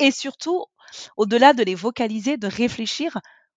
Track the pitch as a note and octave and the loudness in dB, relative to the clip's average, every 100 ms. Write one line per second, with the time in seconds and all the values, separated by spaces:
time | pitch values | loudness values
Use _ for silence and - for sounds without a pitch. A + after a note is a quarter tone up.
0 | C#4 - C4+ - D#4+ F4+ - _ - - | 2 2 -6 -10 -6 -6 -6 _ -20 -20
1 | - - G#3 A#3 C4+ B3 G3 F3+ G#3+ - | -10 -4 0 6 6 6 2 -2 -4 -4
2 | A3+ A3 G#3+ C#4+ G3+ F#3+ A#3 - A3 - | -4 -2 -4 -4 -4 -2 -2 -2 -8 -6
3 | D#4+ G3+ - _ _ | -6 -6 -12 _ _